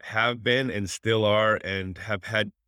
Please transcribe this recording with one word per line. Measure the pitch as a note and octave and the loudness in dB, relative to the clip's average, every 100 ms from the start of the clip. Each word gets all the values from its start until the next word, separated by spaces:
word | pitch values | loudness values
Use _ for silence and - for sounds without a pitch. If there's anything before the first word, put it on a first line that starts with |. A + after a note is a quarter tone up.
have | - A2 A#2 A#2+ | -6 0 0 0
been | A2+ B2 C3 | 2 2 2
and | G#2 G2 | -2 -4
still | - A2+ A2 | -4 0 2
are, | G#2+ G#2+ A2 G#2+ | 4 4 4 2
and | - G2 F#2+ F2+ | 0 -4 -6 -8
have | A2 G#2 | -6 -6
had | - A2 G#2 - | -2 -2 -2 -6